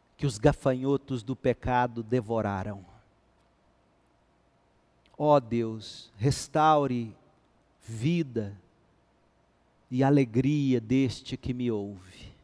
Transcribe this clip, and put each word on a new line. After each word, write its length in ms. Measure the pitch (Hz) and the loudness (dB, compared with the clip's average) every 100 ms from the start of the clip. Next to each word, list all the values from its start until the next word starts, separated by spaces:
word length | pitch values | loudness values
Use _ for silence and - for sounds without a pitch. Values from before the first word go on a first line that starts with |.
| _ - | _ -6
que 80 | 143 | -6
os 140 | 110 | 0
gafanhotos 840 | 147 143 139 127 131 139 - 131 | 2 2 0 0 0 -2 -2 -8
do 140 | 107 127 | -6 -4
pecado 640 | 131 117 - 123 123 117 | -2 0 0 2 0 -2
devoraram. 840 | 110 127 104 113 104 98 98 98 98 - _ _ _ _ _ _ _ _ _ _ _ _ _ _ _ _ _ _ _ _ _ - | -4 -2 -2 -2 -2 -4 -6 -10 -14 -20 _ _ _ _ _ _ _ _ _ _ _ _ _ _ _ _ _ _ _ _ _ -2
Ó 240 | 147 147 | 2 4
Deus, 720 | 117 117 113 110 107 - - - | 2 -2 -2 -6 -14 -18 -20 -4
restaure 1000 | 123 135 - 156 156 156 139 123 113 101 _ _ _ _ _ _ | -2 -2 -2 2 4 4 2 -2 -6 -12 _ _ _ _ _ _
vida 760 | - 113 131 175 151 113 104 101 _ _ _ _ _ _ _ _ _ _ _ _ - | -14 -4 0 0 -2 -6 -8 -10 _ _ _ _ _ _ _ _ _ _ _ _ -6
e 120 | 127 | 2
alegria 800 | 135 143 127 110 131 151 139 123 | 4 4 4 2 2 2 2 2
deste 560 | 110 131 131 - - 131 | 2 2 2 -2 -10 -10
que 160 | - | -6
me 160 | 123 123 | -4 -2
ouve. 640 | 107 101 98 92 92 - - | -2 -4 -10 -18 -20 -20 -20